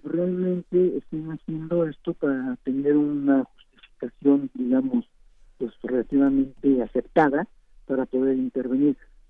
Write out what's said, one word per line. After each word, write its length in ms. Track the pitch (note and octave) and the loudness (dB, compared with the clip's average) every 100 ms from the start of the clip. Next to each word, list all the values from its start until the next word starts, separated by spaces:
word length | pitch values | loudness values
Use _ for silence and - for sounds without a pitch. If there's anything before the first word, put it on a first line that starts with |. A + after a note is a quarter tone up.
realmente 960 | - E3 F3+ F3+ F#3 F3+ - F3+ F3+ C#3 | -6 -4 -2 -2 -2 -4 0 2 2 0
estén 340 | - D#3+ D#3+ | -6 -8 -8
haciendo 560 | D#3 - D#3+ D#3+ E3+ D#3+ | -10 -8 -10 -2 -2 -2
esto 260 | - - | -4 -8
para 440 | - D3 C3+ C3 B2 | -4 -2 -2 -4 -6
tener 320 | C3+ C3+ C#3+ D3 | -4 -2 2 2
una 480 | D3 C#3+ C#3 C3+ | 2 0 2 2
justificación, 1040 | B2+ - _ _ - _ B2 - C#3 C#3+ C3+ | 0 -10 _ _ -20 _ -12 0 2 4 0
digamos, 520 | - B2 - - A#2+ - _ _ - - - | -4 0 0 2 -2 -4 _ _ -20 -20 -10
pues, 140 | A2 - | -10 -8
relativamente 1000 | A#2+ B2+ A2 C#3 C#3 C#3 C3+ - C#3+ C3 | -4 -4 0 2 2 2 -2 -2 0 2
aceptada 640 | A2+ B2+ - F3 D3+ C#3+ G#3 - _ - - | 0 -4 0 2 2 0 -4 -12 _ -20 -6
para 200 | C3 B2+ | -4 -2
poder 320 | C3 C3+ C3 | 0 0 0
intervenir. 600 | B2+ C3 B2 C3 D3 C3+ - - | -2 -4 -2 2 2 0 -8 -20